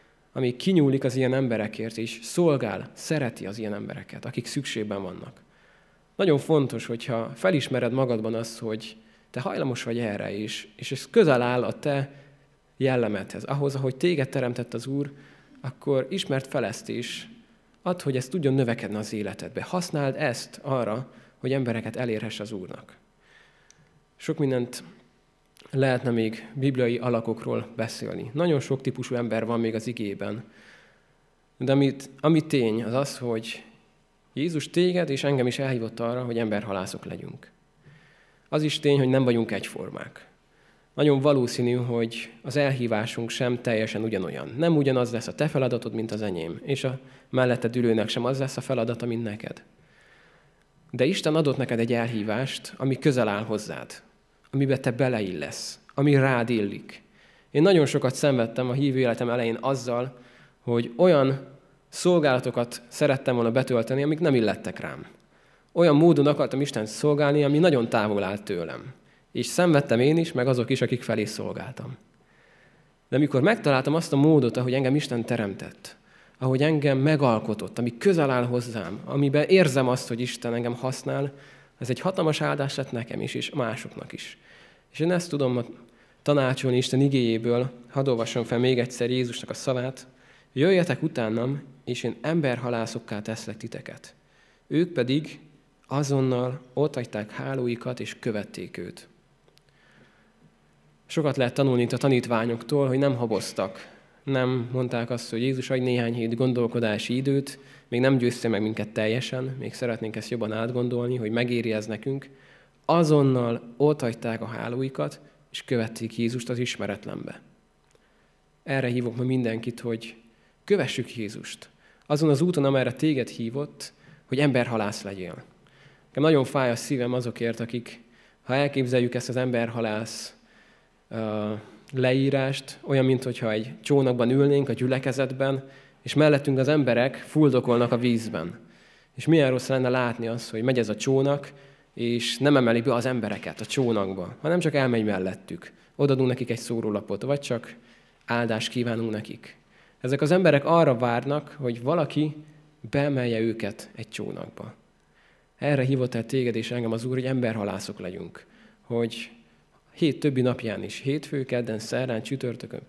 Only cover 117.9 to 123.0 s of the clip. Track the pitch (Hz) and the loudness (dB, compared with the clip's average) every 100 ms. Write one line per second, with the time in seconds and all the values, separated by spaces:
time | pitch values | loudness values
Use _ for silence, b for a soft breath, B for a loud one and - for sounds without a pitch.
117.9 | b b b b b b _ - 135 123 | b b b b b b _ -4 -2 0
118.9 | 123 120 117 127 131 117 113 120 117 117 | 0 -2 -2 0 0 0 -4 -6 -8 -6
119.9 | 113 - - b b b b - 196 127 | -6 -8 -20 b b b b 0 0 0
120.9 | - 120 - 104 107 - - - b b | -2 -6 -6 -10 -10 -14 -16 -20 b b
121.9 | b b 147 156 135 175 170 139 135 123 | b b 2 4 4 2 2 2 2 0
122.9 | 113 | 0